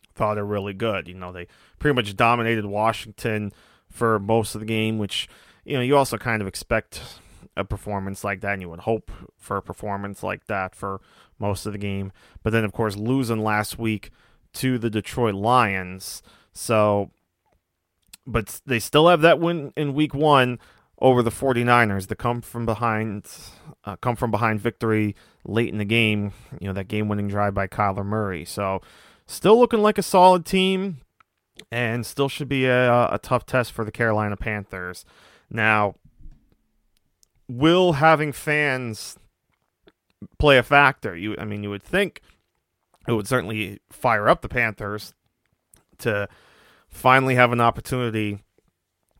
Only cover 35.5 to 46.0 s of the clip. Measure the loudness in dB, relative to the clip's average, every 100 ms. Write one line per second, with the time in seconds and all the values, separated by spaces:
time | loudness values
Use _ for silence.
35.5 | -2 2 4 2 -2 _ _ -20 -20 _
36.5 | _ _ _ _ _ _ _ _ _ -10
37.5 | 2 4 6 4 4 4 4 2 -4 -2
38.5 | 0 0 -2 -4 -8 -12 -18 _ _ _
39.5 | _ _ _ _ _ _ -20 -16 2 6
40.5 | 6 6 6 6 2 -8 -8 -8 -6 -8
41.5 | -8 -8 -10 -4 -2 -2 -6 _ _ _
42.5 | _ _ _ _ _ -4 -4 0 -2 -2
43.5 | -6 -6 -10 _ -4 0 2 2 2 0
44.5 | -2 -2 -4 -8 -10 -12 _ _ _ _
45.5 | _ _ _ _ -6